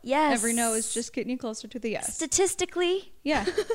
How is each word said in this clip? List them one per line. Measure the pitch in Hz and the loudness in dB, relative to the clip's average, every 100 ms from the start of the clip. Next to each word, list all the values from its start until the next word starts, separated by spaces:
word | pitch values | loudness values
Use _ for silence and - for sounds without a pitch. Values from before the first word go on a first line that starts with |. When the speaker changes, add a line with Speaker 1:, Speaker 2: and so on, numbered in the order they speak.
Speaker 1:
Yes. | 240 277 311 | -2 2 4
Speaker 2:
Every | 247 220 | 4 2
no | 233 233 | 2 2
is | 220 226 | 2 0
just | - 233 | -4 -4
getting | - 233 | -4 -4
you | 247 | -4
closer | 240 220 220 | -4 -8 -10
to | 247 | -6
the | 226 | -4
yes. | 208 - | -4 -4
Speaker 1:
Statistically. | - 311 - 370 - 349 - 349 370 381 - | -4 0 2 2 2 -2 0 2 0 -4 -8
Speaker 2:
Yeah. | - 294 208 | 0 0 2
Speaker 1:
<laughs> | 349 403 | 0 -2